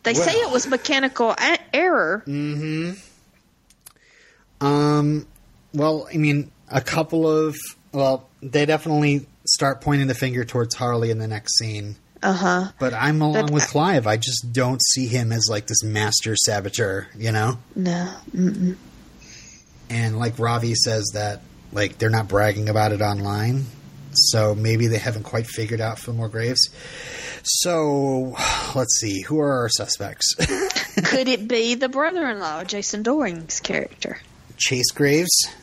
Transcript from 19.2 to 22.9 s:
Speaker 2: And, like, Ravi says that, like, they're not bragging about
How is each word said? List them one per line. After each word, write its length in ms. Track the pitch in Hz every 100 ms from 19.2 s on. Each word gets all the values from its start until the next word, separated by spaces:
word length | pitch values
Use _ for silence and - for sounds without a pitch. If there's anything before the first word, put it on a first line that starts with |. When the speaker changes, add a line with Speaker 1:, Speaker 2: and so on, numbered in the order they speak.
| - - - - _ - -
Speaker 2:
And, 280 | 117 113 110
like, 200 | 120 117
Ravi 360 | 117 117 117
says 360 | 101 123 110 101
that, 260 | 104 104 98 - - -
like, 260 | 101 101 -
they're 120 | 110
not 180 | 110 104
bragging 400 | 98 107 104 107
about 240 | 107 107